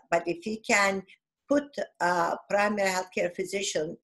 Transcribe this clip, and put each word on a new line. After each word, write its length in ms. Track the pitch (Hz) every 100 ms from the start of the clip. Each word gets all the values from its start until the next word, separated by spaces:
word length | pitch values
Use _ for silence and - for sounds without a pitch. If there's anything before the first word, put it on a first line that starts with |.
| -
but 120 | 170 170
if 120 | 170 -
we 120 | 220 -
can 360 | 214 196 196 - - _ _ -
put 160 | 285 285 - - -
a 360 | 175 175 170 - -
primary 400 | 196 208 208 190
healthcare 460 | 185 190 - 175
physician 600 | 175 185 196 196 170 156 -